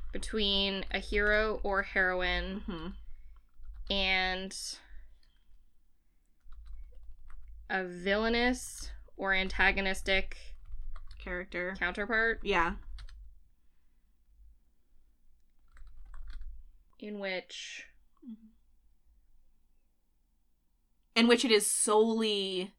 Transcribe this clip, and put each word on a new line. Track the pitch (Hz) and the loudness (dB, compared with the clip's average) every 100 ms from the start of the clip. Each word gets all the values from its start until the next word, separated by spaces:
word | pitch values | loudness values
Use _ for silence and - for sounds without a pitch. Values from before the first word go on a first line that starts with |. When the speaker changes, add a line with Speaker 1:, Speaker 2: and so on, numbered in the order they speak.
| - | -6
Speaker 1:
Between | 196 - 220 202 196 196 196 - | -4 -4 0 2 2 2 0 -2
a | 196 | -4
hero | - 208 208 214 220 208 | 0 2 4 4 2 0
or | 208 196 | 0 0
heroine | 196 202 185 185 180 180 180 190 - | 0 2 2 2 0 0 -2 -6 -6
Speaker 2:
Mm-hmm. | 170 165 - - - - - - - - - - | -6 -8 -8 -10 -10 -12 -18 -20 -14 -12 -10 -2
Speaker 1:
and | 196 190 190 185 185 190 - - - - - - - - _ - - - - - - _ _ _ _ - - - - - - - - - - - - - | 0 2 2 2 -2 -6 -8 -8 -10 -14 -16 -14 -20 -20 _ -20 -20 -20 -20 -20 -20 _ _ _ _ -14 -14 -10 -10 -10 -12 -12 -12 -10 -10 -10 -12 -4
a | 190 | -2
villainous | 185 175 185 202 226 233 247 247 - - - - - - | -2 -4 2 4 4 4 4 2 -4 -10 -10 -10 -14 -4
or | 196 | 2
antagonistic | 190 190 - 190 196 190 190 - 190 190 - - - - - - - - - | 2 2 4 4 6 2 0 2 2 2 -4 -10 -10 -8 -4 -4 -4 -8 -10
Speaker 2:
Character. | 196 180 185 180 180 190 | -6 -6 -6 -4 -4 -2
Speaker 1:
counterpart. | 180 180 208 220 226 220 | -2 -2 0 2 2 0
Speaker 2:
Yeah. | 202 185 170 208 - - - - - - - - - - - - _ _ _ - - - _ _ _ - - _ - - - _ - - - - - - - - - - - - - - | 2 2 2 0 -8 -10 -10 -12 -16 -18 -20 -20 -20 -20 -20 -20 _ _ _ -20 -20 -20 _ _ _ -20 -20 _ -20 -20 -20 _ -20 -18 -16 -14 -12 -10 -8 -8 -8 -10 -14 -20 -20 -14
Speaker 1:
In | 208 208 | -10 -6
which | 196 185 - - - - - - - _ 262 220 220 - _ - _ _ _ _ - - - _ _ _ _ _ _ _ _ _ _ _ _ _ _ _ _ | -4 -4 -6 -12 -12 -12 -16 -20 -20 _ -16 -16 -18 -20 _ -20 _ _ _ _ -20 -20 -20 _ _ _ _ _ _ _ _ _ _ _ _ _ _ _ _
Speaker 2:
In | 226 233 | 4 8
which | 240 | 8
it | 254 | 8
is | 208 208 | 6 6
solely | - - 214 226 220 220 202 190 185 190 | 2 6 6 6 4 2 2 0 -2 -4